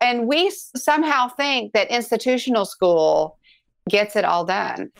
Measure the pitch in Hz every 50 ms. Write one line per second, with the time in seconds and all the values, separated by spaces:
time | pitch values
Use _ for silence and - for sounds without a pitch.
0 | 240 247 240 240 233 233 294 330 370 392 - - - - - 254 - 302 294 302
1 | 320 302 285 262 247 247 - - 285 285 269 247 214 214 - 214 196 - 240 240
2 | 233 - 233 220 - 254 254 247 - 262 240 214 196 190 - - 190 180 170 160
3 | 156 156 156 156 156 156 - _ _ _ _ _ _ _ _ _ - 180 202 202
4 | 208 208 - 214 180 - 175 175 170 175 185 208 - - - - - - _ -